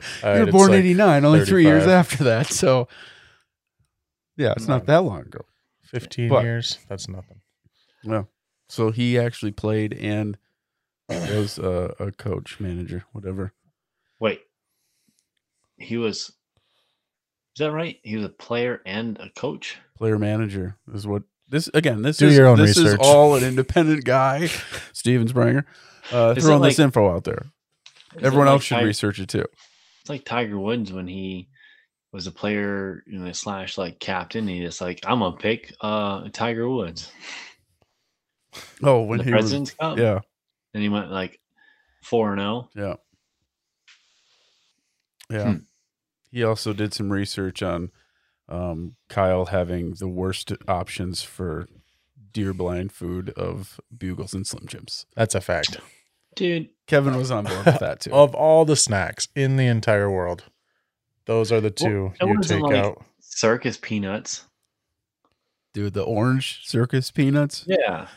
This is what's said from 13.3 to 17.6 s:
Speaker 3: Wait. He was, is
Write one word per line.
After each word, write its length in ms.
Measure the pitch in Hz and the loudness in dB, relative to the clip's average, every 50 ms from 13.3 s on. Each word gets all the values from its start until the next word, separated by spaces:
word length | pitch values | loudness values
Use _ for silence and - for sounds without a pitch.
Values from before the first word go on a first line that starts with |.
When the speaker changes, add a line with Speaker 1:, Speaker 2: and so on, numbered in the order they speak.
| 95 98 95 95 - _ _ _ _ _ _ _ _ _ _ _ _ - | -10 -8 -10 -10 -12 _ _ _ _ _ _ _ _ _ _ _ _ -4
Speaker 3:
Wait. 220 | 113 104 - - _ _ _ _ _ _ _ _ _ _ _ _ _ _ _ _ _ _ _ _ _ _ _ _ _ _ _ - | -4 -4 -4 -6 _ _ _ _ _ _ _ _ _ _ _ _ _ _ _ _ _ _ _ _ _ _ _ _ _ _ _ -20
He 180 | - - 113 | -12 -8 -6
was, 220 | 117 117 107 98 - | -4 -4 -4 -4 -6
is 1400 | - - _ _ _ _ _ _ _ _ _ _ _ _ _ _ _ _ _ _ _ _ _ _ _ _ - - | -12 -16 _ _ _ _ _ _ _ _ _ _ _ _ _ _ _ _ _ _ _ _ _ _ _ _ -8 -6